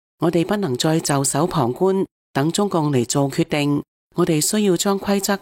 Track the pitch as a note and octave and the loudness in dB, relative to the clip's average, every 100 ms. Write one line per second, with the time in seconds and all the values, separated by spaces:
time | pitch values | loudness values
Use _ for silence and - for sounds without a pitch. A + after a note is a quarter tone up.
0 | _ - E3 E3+ E3 G#3 F3+ B2 D#3+ D#3+ | _ -4 0 0 0 -2 -2 0 0 0
1 | - C#3+ C#3 C#3 E3+ E3 A#2+ B2 F#3 F#3+ | 0 0 0 0 -2 0 -2 0 0 0
2 | F3 _ _ C#3 D3+ F#3 G3+ F3 D3 C3+ | -2 _ _ -2 0 0 0 0 0 0
3 | A2+ C#3+ C#3 C#3+ D#3+ D3+ C#3+ C#3+ - _ | 0 0 0 -2 -2 -2 0 -2 -4 _
4 | _ - F3 D#3 - G#3+ G3+ E3+ G3+ G3 | _ -2 0 2 0 2 2 2 0 -2
5 | G3+ G3+ G3 G3 | -2 -2 -2 -4